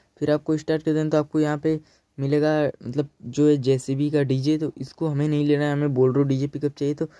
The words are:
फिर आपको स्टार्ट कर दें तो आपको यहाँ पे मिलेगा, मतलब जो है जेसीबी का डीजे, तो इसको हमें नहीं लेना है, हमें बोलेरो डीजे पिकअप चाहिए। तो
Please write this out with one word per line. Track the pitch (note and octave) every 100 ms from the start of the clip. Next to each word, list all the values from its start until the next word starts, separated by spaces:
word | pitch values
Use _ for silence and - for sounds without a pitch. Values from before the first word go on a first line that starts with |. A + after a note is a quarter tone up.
| _ _
फिर | D3
आपको | D3+ D3 D#3
स्टार्ट | D#3 D#3+
कर | D#3+
दें | D#3 D#3
तो | D3+
आपको | D3 D#3
यहाँ | D3+ D3+
पे | D#3+ D#3 D#3 _ _ -
मिलेगा, | C#3 D3 D3+ D#3 D3 -
मतलब | A#2 C#3 C#3+ _
जो | A#2+ B2 D3
है | D3
जेसीबी | B2+ C3 - C3+ D3
का | D3+
डीजे, | C#3 C3 C3+ D#3
तो | D#3 -
इसको | C3+ - E3
हमें | C#3+ D3+
नहीं | D3 D3
लेना | D3 D3
है, |
हमें | C#3+ D3
बोलेरो | B2+ C3 C3 C#3
डीजे | C3+ C#3+
पिकअप | C#3+ C#3+
चाहिए। | C#3+ C#3+ D3
तो | D#3+ -